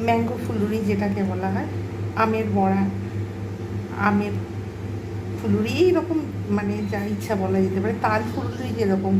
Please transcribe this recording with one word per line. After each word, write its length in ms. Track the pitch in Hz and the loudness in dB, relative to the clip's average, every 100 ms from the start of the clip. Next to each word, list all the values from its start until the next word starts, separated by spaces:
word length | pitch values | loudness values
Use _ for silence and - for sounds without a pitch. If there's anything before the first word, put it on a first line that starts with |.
| 226 | 2
ম্যাঙ্গো 300 | 226 226 - - | 2 0 -2 -2
ফুলুরি, 340 | 220 208 220 202 | 0 0 0 0
যেটাকে 320 | 196 202 196 190 | 0 0 0 0
বলা 180 | 185 190 196 | 0 0 -2
হয়, 140 | - - - - - - | -2 -4 -6 -4 -4 0
আমের 240 | 220 220 214 202 | 2 2 2 4
বড়া, 260 | 190 196 196 - - - - - - - - - - - 202 | 4 4 2 -2 -4 -4 -4 -6 -8 -6 -6 -6 -4 0 2
আমের 240 | 202 208 196 - - - - - - - - - - | 2 0 -4 -4 -6 -8 -8 -6 -6 -6 -6 -6 -4
ফুলুরি, 340 | 220 208 220 269 359 | 2 2 2 4 6
এইরকম, 320 | 339 339 320 - - 196 202 | 4 2 -2 -2 -6 -2 0
মানে, 160 | 202 208 208 | 0 -2 -2
যা 80 | 208 202 | -2 -2
ইচ্ছা 200 | 202 - 202 | -4 -2 0
বলা 140 | 190 190 190 | 2 4 2
যেতে 140 | 190 | 2
পারে। 120 | 208 233 226 | 0 0 0
তাল 160 | 214 226 | 0 0
ফুলুরি 380 | 269 262 - 254 220 | -2 -4 -4 -4 0
যেরকম 340 | 202 190 190 | 2 2 4